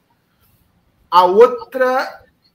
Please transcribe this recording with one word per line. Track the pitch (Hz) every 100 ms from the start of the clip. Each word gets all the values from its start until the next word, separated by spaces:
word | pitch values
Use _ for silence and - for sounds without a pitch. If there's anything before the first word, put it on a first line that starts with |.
| _ _ _ _ _ _ _ _ _ _ _
A | 175
outra | 180 196 247 240 - 262 254 262 294 - _ _ _